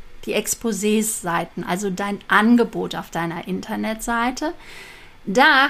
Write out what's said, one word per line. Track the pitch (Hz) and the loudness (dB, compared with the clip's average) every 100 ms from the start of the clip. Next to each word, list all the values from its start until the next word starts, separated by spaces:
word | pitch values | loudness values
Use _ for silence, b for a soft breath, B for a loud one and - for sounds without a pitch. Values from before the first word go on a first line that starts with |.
| - - - | -12 -12 -4
die | 208 | -2
Exposés-Seiten, | 214 - 233 196 208 214 214 - 180 170 175 - | -2 -4 -4 -2 2 2 0 -4 -4 -4 -4 -6
also | 175 180 202 | -4 -2 -2
dein | 180 202 202 - | -4 -4 -6 2
Angebot | 190 214 240 226 175 175 | 4 6 6 4 -2 -6
auf | 165 - | -8 -8
deiner | 165 165 170 - | -4 -4 -6 -8
Internetseite. | 190 214 208 214 220 240 233 240 262 311 339 B B B B B B - | -8 -6 -6 -6 -6 -4 -2 -2 -2 -6 -6 B B B B B B -2
Da | 196 302 277 | 4 6 6